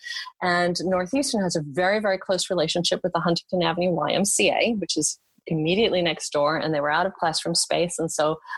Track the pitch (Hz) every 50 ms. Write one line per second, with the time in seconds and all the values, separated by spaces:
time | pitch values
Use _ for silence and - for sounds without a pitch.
0 | - - - - - - - _ 185 180 175 175 175 175 175 - 156 190 185 180
1 | 180 180 - 277 277 - - 208 190 175 - 165 147 147 131 175 180 190 208 214
2 | 214 196 190 185 - - 190 180 - - 185 175 151 160 - 175 175 - 185 180
3 | - 180 - 170 165 175 170 - - _ 190 180 170 165 160 170 180 185 170 160
4 | 151 147 - 156 196 202 - - 208 160 - - 170 220 240 202 170 - - 156
5 | 151 - - - _ _ _ _ _ - 170 156 151 165 185 208 226 196 175 185
6 | 170 165 156 - - - - 147 143 147 160 156 - 160 160 143 143 147 151 165
7 | 180 196 - - 175 160 160 - - 170 170 - - - 151 156 170 175 - -
8 | 165 160 - - 151 156 160 - - - -